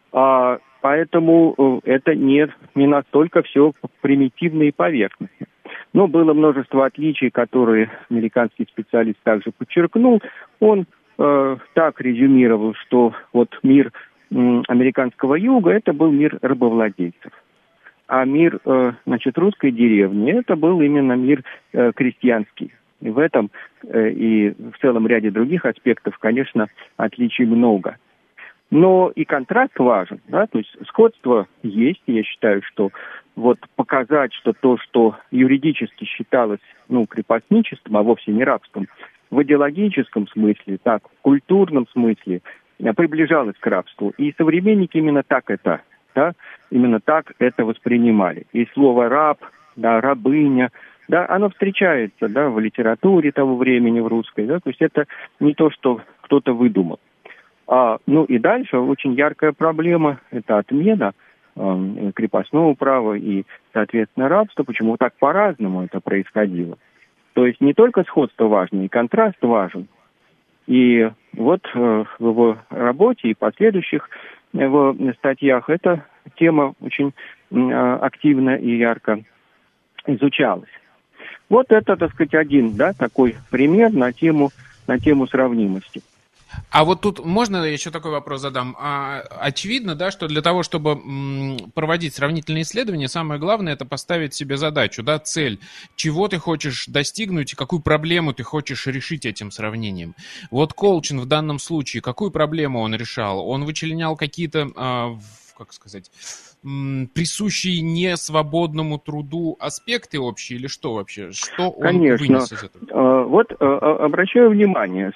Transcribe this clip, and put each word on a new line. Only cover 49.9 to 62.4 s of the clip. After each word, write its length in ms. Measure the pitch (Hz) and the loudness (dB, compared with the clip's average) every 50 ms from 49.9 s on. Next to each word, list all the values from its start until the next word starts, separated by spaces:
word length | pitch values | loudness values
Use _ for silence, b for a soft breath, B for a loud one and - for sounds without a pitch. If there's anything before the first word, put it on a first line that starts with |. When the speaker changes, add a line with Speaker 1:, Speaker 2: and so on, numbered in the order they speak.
| 113 113 | 2 2
Speaker 1:
"рабыня", 720 | 123 139 139 120 104 131 143 151 147 139 131 127 127 120 - B B B B B B | 2 0 0 0 0 0 2 2 2 2 2 2 0 -2 -4 B B B B B B
да, 180 | B 160 175 180 - | B 0 0 0 0
оно 200 | 180 190 208 196 | 0 0 0 -2
встречается, 760 | - - 196 196 196 - 202 175 151 123 110 101 - - 113 | -2 -2 -4 -2 0 0 0 2 2 0 -2 -4 -6 -6 -4
да, 220 | 104 107 139 147 135 | -2 0 0 0 0
в 100 | 113 107 | 0 -2
литературе 720 | 110 107 - - 113 110 117 - - 190 190 170 151 143 | -2 -2 -2 -2 -2 0 0 2 2 2 4 4 2 2
того 240 | - 151 139 135 127 | 0 0 0 0 0
времени, 460 | 123 127 131 127 120 120 117 117 117 | 0 0 2 2 2 2 2 2 0
в 60 | 113 | 0
русской, 380 | 113 113 113 110 - - - 104 | -2 -2 -4 -4 -4 -6 -6 -4
да, 140 | 120 165 180 | -4 -4 -4
то 100 | - - | -4 -6
есть 120 | - - | -4 -2
это 240 | 160 151 - 151 143 B B B B B B - | -2 0 0 -2 -4 B B B B B B -2
не 140 | - 147 147 | 0 0 2
то, 180 | - 156 147 | 2 2 0
что 300 | - - - 127 120 107 - _ _ _ | 0 0 -2 -2 -2 -2 -6 _ _ _
кто-то 340 | - - 143 139 - 131 120 | -2 0 2 2 2 2 2
выдумал. 460 | 117 123 120 98 98 90 80 - - _ _ _ _ - B B B B B B _ _ - | 2 2 2 2 2 -2 -2 -4 -10 _ _ _ _ -20 B B B B B B _ _ 2
А, 280 | 123 127 123 113 110 - _ | 2 4 4 2 0 -2 _
ну 160 | 139 139 160 156 | 2 2 2 2
и 160 | - 127 113 | 2 2 2
дальше 380 | 117 120 - 254 240 - - | 2 2 0 0 -2 -2 -2
очень 360 | 123 123 135 139 - - 135 120 | 0 0 0 -2 -2 -2 -2 0
яркая 380 | 139 147 151 147 - 156 151 | 0 0 -2 -2 -2 -2 -2
проблема, 720 | 147 - 156 160 156 156 165 175 170 165 156 147 135 - _ _ | 0 0 0 0 0 0 0 0 2 2 2 0 -2 -4 _ _
это 260 | - 117 - - 110 | -10 -8 -2 0 0
отмена, 540 | 104 - - 135 147 170 214 220 180 110 98 - b b b b b b b b | 0 0 0 0 0 2 2 2 0 0 -4 -6 b b b b b b b b
эм, 560 | - 101 95 95 92 95 98 104 - 104 98 - | -6 -4 -2 -2 -2 -4 -6 -6 -6 -6 -6 -4
крепостного 600 | - 113 104 - 98 | -4 -4 -2 -2 -2